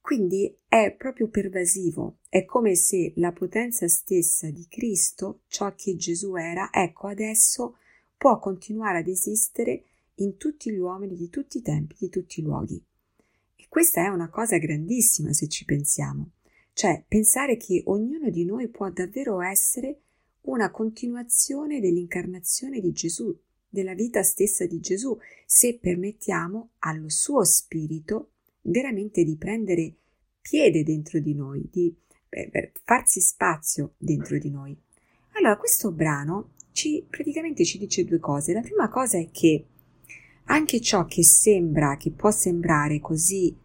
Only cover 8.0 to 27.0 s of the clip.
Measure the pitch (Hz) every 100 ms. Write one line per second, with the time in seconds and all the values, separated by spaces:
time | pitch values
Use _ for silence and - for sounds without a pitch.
8 | _ _ 277 285 - 180 - 214 214 180
9 | 165 185 - 214 - - 233 - _ _
10 | _ - 196 190 302 302 - 208 180 190
11 | 202 180 170 277 277 - 233 151 151 -
12 | 180 - 180 - 156 143 - - _ _
13 | _ _ _ _ _ _ - - 339 -
14 | 180 185 165 - 226 180 151 147 165 247
15 | - - 151 143 151 - - 143 143 -
16 | 139 139 151 _ _ _ _ - 202 151
17 | - 214 214 254 277 226 - 185 - 196
18 | 233 320 285 175 175 220 240 - 196 180
19 | 180 247 269 190 180 196 - - 262 294
20 | _ _ _ _ 269 262 240 - 220 220
21 | 240 240 240 - - 277 294 294 190 175
22 | 175 180 175 185 175 - 262 269 180 156
23 | 170 - 233 170 _ _ _ 196 190 185
24 | 233 226 185 - 208 - 180 170 - 196
25 | 262 226 - - _ - 247 240 180 175
26 | 196 214 - 175 170 214 226 _ 160 156